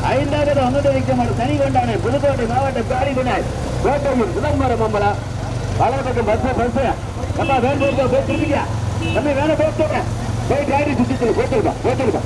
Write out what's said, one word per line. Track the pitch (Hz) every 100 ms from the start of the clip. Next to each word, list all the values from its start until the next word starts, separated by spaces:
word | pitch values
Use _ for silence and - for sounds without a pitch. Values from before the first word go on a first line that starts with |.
ஐந்தாவது | 151 254 285 294 285 277
அமுத | 254 269 285
வைக்க | 269 254
மாடு | 262 240 208
தனி | 247 294
கொண்டானே | 277 262 240 214
புதுக்கோட்டை | 226 277 285 269 226
மாவட்டம் | 233 269 247 226
காரிகுணை | 254 269 254 247 190 - - - -
கோட்டையூர் | 214 285 277 262 214
சிதம்பரம் | - 294 277 262 233
அம்பலம். | 220 208 202 196 - - - - - -
வலது | 180 269
பக்கம் | 254 240 214
பஸ், | 220 247 247
பஸ். | 240 226 220 - - - - -
அப்பா, | - 269
வேன் | 240 285
போட்டு | 277 262 262
போய் | 269 -
திரும்பிக்க. | 302 302 277 - - - - 330
தம்பி, | 294 285
வேனை | 277 302 302
போட்டு | 311 302 311 269 - - - - -
போய் | 269 285
டிரைவரை | 269 294 247
சுத்தி | 240 262
சொல்லு. | 233 196
போட்டுருப்பா, | 254 254 - - -
போட்டுருப்பா. | - 254 -